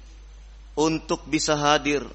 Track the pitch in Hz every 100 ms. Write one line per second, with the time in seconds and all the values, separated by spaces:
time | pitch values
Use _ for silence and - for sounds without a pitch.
0 | - - - - - - - 147 160 160
1 | - 170 135 151 - 147 147 151 139 143
2 | 117